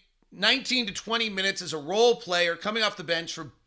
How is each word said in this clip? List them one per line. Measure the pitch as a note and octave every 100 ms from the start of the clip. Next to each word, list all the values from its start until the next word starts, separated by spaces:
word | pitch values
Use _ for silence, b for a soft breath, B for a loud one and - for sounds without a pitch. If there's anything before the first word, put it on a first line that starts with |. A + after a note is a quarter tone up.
| _ _ _
nineteen | - G3+ C4 A3 B3+ A3+
to |
twenty | F#3 - A3+ A3+
minutes | G3 F#3+ F#3+
as | F3
a | D3+
role | C#3+ G3+ A#3+ A#3
player | - F3 F3 E3+
coming | G3+ A3
off | G#3+ G3+
the |
bench | D#3 E3 E3
for | - D3 -